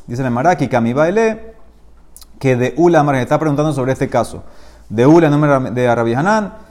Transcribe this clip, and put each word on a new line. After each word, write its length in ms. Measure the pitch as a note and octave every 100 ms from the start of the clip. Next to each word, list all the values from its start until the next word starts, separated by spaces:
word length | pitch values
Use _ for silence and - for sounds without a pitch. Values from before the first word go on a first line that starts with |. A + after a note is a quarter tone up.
| -
Dice 180 | A#2+
la 60 | C3
Maraki, 380 | A#2+ D#3 E3+ B2+
Kami 260 | B2+ A2+
Baile, 600 | B2+ D#3+ G#3 A3+ A3 - - - - - - - - - -
que 160 | C3+ B2
de 180 | B2 A#2+
Ula, 260 | F3 E3
Mar-, 120 | D3 C3
está 220 | B2 D3+
preguntando 340 | D#3 C#3+ D#3
sobre 200 | C#3 B2+
este 140 | C3 C3
caso. 360 | B2 A2+ F#2 - - - - -
De 180 | G#2 C3
Ula, 240 | E3+ D#3+
nombre 420 | D3 D3+ C#3 B2+
de 220 | B2 B2
Rabbi 200 | A#2 A#2
Hanan, 400 | A#2+ F3+ A3 G3 - -